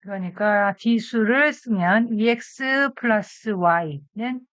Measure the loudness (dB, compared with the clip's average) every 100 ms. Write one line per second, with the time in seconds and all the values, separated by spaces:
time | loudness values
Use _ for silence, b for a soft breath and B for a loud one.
0 | -10 -8 -8 -2 0 2 2 0 0 0
1 | 0 0 2 4 2 0 -4 0 2 2
2 | 2 0 0 0 -4 -8 -2 0 0 -2
3 | 0 0 -2 -12 -8 0 2 2 0 -10
4 | -14 -10 -8 -8 -12